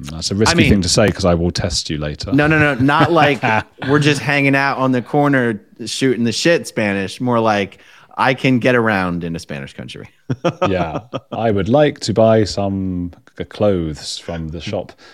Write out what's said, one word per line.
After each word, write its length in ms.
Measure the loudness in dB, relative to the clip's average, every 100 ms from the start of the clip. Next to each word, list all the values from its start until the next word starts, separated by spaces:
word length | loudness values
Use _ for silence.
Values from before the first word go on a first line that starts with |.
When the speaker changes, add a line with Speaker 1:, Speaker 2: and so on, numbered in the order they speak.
| -12
Speaker 1:
That's 200 | -8 -4
a 40 | 0
risky 180 | 2
Speaker 2:
I 20 | 2
mean, 140 | 2
Speaker 1:
thing 120 | 2
to 60 | 2
say 200 | 2 2
'cause 140 | 2 0
I 80 |
will 180 | 2 0
test 380 | -2 -4 -6 -6
you 80 | -6
later. 340 | -6 -8 -2
Speaker 2:
No, 160 | 0 2
no, 100 | 4
no. 160 | 2 2
Not 360 | 2 2 2
like 300 | 4 2 2
Speaker 1:
<laughs> 480 | 0 0 -2 -8 0
Speaker 2:
we're 100 | 2
just 220 | 2 0
hanging 340 | 0 0 2 2
out 220 | 0 0
on 160 | 0
the 80 | 0
corner 600 | 0 0 2 2 0 -4 _ -14 -10
shooting 380 | -2 0 0
the 80 | -2
shit 340 | 0 2 2 0
Spanish. 520 | -2 -2 -2 -4 -4
More 200 | 0 2
like 380 | 2 2 -2 -8 -20 -20 -16 0
I 180 | 0
can 260 | 2 2 2
get 160 | 4 4
around 480 | 2 0 0 -4 -6
in 100 | -8
a 40 |
Spanish 340 | -10 -12 -12
country. 360 | -14 -16 -16 -18 _ -10 -4
<laughs> 280 | -4 -2 -2
Speaker 1:
Yeah. 320 | -2 -2 -6 -8 -12 -10
I 180 | -4 0
would 160 | 0 2
like 320 | 2 2 0
to 120 | -2
buy 320 | 2 4 4 2
some 680 | -2 -4 -2 -4 -4 -6 -10 _ -14
c-, 60 |
clothes 760 | -14 0 0 2 -2 -6 -12 -12
from 320 | -10 -10 -8
the 120 | -10
shop, 320 | -8 -8 -8 -18 -20